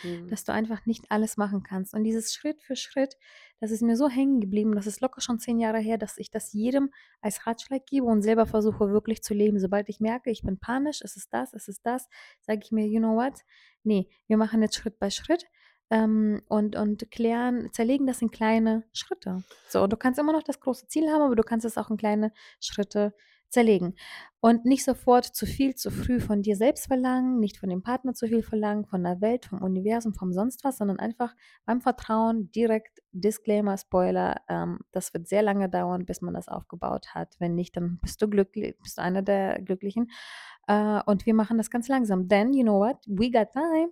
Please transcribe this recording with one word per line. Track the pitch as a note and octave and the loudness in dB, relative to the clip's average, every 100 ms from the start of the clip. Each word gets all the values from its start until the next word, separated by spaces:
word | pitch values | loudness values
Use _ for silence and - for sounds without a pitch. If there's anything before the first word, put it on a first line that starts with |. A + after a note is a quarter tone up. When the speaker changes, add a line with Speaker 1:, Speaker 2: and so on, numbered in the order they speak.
Speaker 1:
Mhm. | F3 E3+ F3 | -10 -10 -8
Speaker 2:
dass | G#3+ | -8
du | - | -4
einfach | G#3+ A3 A3 | -4 -2 -4
nicht | - A3+ - | -4 -6 -2
alles | G#3+ G#3+ - | -2 -2 -2
machen | G3+ G3 | -2 -4
kannst. | - F#3+ F#3+ | -6 -8 -6
Und | G#3+ | -2
dieses | A3 A3+ A3 | -2 -2 -4
Schritt | - D4 D4+ | -6 -6 -8
für | - C4 | -8 -10
Schritt, | - - C4+ - _ - - _ | -6 -2 -4 -4 _ -20 -20 _
das | G#3+ | -4
ist | A3 | 0
mir | A#3 A3+ | 2 2
so | D4 | 2
hängen | B3 C4+ C4+ | 2 2 2
geblieben, | G3+ G#3 G#3+ | 2 0 2
das | G#3 G3+ | 0 -2
ist | - | -4
locker | C4 B3+ | -4 -4
schon | B3 A#3 | -6 -4
zehn | - A#3 | -2 0
Jahre | A3+ A3 | 0 0
her, | G#3+ A3+ | -2 -2
dass | G#3+ - | -4 -10
ich | - | -10
das | A3 - | -10 -6
jedem | G#3 A#3 C#4 C#4 - - _ | -2 0 2 0 -4 -20 _
als | G#3+ - - | -8 -6 -6
Ratschlag | A3+ - C4+ - | -8 -6 -8 -2
gebe | C#4 | 0
und | A#3+ G#3+ | 2 4
selber | G#3 A3+ | 4 4
versuche, | A3 A3 G#3+ G3+ G#3 | 4 2 2 2 2
wirklich | G#3 A3 G#3+ | 2 0 -4
zu | - | -4
leben. | G#3 G#3 G#3 | 2 2 2
Sobald | F#3+ G3+ G#3 | 0 0 -2
ich | G#3 | -4
merke, | G#3+ A#3+ - | -2 -2 -4
ich | A3 | -4
bin | - F#3+ | -4 -6
panisch, | - B3+ D4 D4 | -4 -2 -2 -4
es | - - | -10 -16
ist | - | -8
das, | A#3 B3+ | -8 -8
es | G#3 - | -10 -14
ist | G3 A#3 | -8 -6
das, | B3+ - - - _ | -6 -8 -20 -20 _
sag | - G#3+ | -6 -4
ich | - | -2
mir: | A3 G#3+ | 0 0
„You | A3+ | 2
know | A3 A3 | 2 2
what? | C4 - _ _ _ _ | 0 -4 _ _ _ _
Ne, | G#3+ G3+ F#3+ _ - | 0 0 0 _ 0
wir | A3 | 2
machen | A3 A3 | 2 2
jetzt | G#3+ | 2
Schritt | - A3 - | 0 -8 -4
bei | G3+ | -4
Schritt, | - - E4+ - _ _ _ - | -4 -2 -2 -2 _ _ _ 0
ähm, | A3 A3 A3 G#3+ G#3 - | 2 4 4 2 0 0
und, | G#3+ G#3 - | 0 0 0
und | G#3 G#3 A3 | -2 -2 -6
klären, | - A3+ A#3 B3 A#3+ - | -2 0 0 0 -2 -4
zerlegen | - A3+ C#4 C4+ | -2 2 2 0
das | B3 | 0
in | A3 | -2
kleine | - A3 A3+ A3 A3 - | 0 2 4 4 2 -2
Schritte.“ | - - F#4 G3 F#3 - - - | -10 -8 -8 -6 -8 -10 -18 -4
So, | F#3+ G3 | 0 2
du | A3 | 2
kannst | B3+ B3+ | 0 0
immer | D4+ | 0
noch | D#4 | 0
das | D4+ C4+ | -2 -6
große | - A#3+ - | -4 -6 -4
Ziel | D4+ D#4+ | -2 2
haben, | D#4 | 2
aber | D4 A3+ | 2 2
du | |
kannst | A3 A3+ | 0 -2
es | A3+ A3 | -4 -6
auch | G#3+ | -6
in | G#3+ | -2
kleine | G#3+ G#3+ G#3+ - - - | 0 0 0 -4 -20 -16
Schritte | - - G3+ G#3 G#3 G#3 _ _ _ | -8 -4 -2 -2 -2 -4 _ _ _
zerlegen. | B3 A3+ G3 F3 - - - - _ | 4 6 6 2 -6 -14 -20 -20 _
Und | A3+ A#3 | 4 6
nicht | A#3+ C4+ | 4 2
sofort | - B3+ - B3 | 2 0 4 4
zu | A#3+ - G#3 | 4 -4 -4
viel, | - C4+ B3+ | 0 -2 -2
zu | - | -6
früh | G3 - B3 | -4 0 0
von | - G#3 | 0 0
dir | G3+ G3+ | 0 2
selbst | A#3+ D4+ - | 2 2 0
verlangen, | C4 B3+ B3+ B3+ B3+ | 0 2 2 2 2
nicht | G#3 - | 0 -2
von | F#3+ | -4
dem | F3+ | -4
Partner | G#3 B3+ C4 | -2 -4 -4
zu | B3 A3+ | -4 0
viel | A3+ | 0
verlangen, | A3 G#3+ G#3 G#3 G#3 | 0 -2 0 -2 -2
von | F#3+ | -2
der | F3 F3+ | -2 0
Welt, | G#3 B3 - | 0 0 -4
vom | F#3 | -6
Universum, | F#3+ F#3 G3 A#3 A3+ | -2 0 0 -2 -2
vom | F#3+ F#3 | -4 -2
sonst | F3+ A#3 - | -2 -2 -2
was, | C#4 C4 | -4 -2
sondern | G3+ F#3+ | -2 -2
einfach | A3 A#3 A#3+ - _ _ | -4 -4 -6 -8 _ _
beim | - B3 | -2 0
Vertrauen | B3+ B3 - A3 A3+ A3+ F#3+ | 0 -2 -2 0 2 0 -2
direkt | A3 A#3 A3 A3 _ _ | 0 2 2 -2 _ _
Disclaimer, | F#3 G3+ G#3+ - G#3 G#3 G3 | -4 -2 0 0 2 2 -2
Spoiler, | - F#3 F3+ F#3 F3+ - - | 0 2 2 2 0 -2 -4
ähm, | E3+ F3 E3+ - | -4 -4 -6 -8
das | F#3 - | -8 -6
wird | F3 E3+ | -8 -2
sehr | G3 | 2
lange | G#3+ G3+ F#3+ | 2 2 0
dauern, | F3+ F3+ F3+ F3+ | 0 0 -2 -4
bis | F3+ | -8
man | F3 | -6
das | F3 - | -8 -8
aufgebaut | - - F3 - - - | -10 -10 -8 -4 -6 -6
hat. | D#3+ E3+ - | -10 -10 -6
Wenn | F3 | -2
nicht, | E3+ F3+ - | -2 -4 -4
dann | F3 F3 | -4 -4
bist | - - | -6 -2
du | G#3+ | 0
glückli-, | G#3 F#3+ A3 - - | 2 0 -2 -8 -10
bist | - - | -14 -6
du | |
einer | F3 F#3+ | -4 -2
der | G3 G3 F#3+ - | 0 0 0 -2
Glücklichen. | F#3 F#3 G3+ A3+ A#3+ - - - - - - | -4 -4 -4 -4 -4 -6 -18 -18 -20 -8 0
Äh, | G#3 G#3+ G#3 - | 2 2 0 2
und | G3+ - | 2 4
wir | |
machen | A3 G#3 A3+ | 2 2 0
das | G#3+ | 0
ganz | A#3+ A#3 | -4 0
langsam. | C4+ A3 F#3 F3+ | 0 2 0 4
Then, | G3+ A3+ | 4 4
you | C#4 | 4
know | A3+ G3 | 4 4
what? | G#3+ C#4 - | 2 0 -4
We | G3 B3 | 0 2
got | A#3 G#3 | 2 2
time. | C4 E4 D#4+ E4+ | 0 0 2 0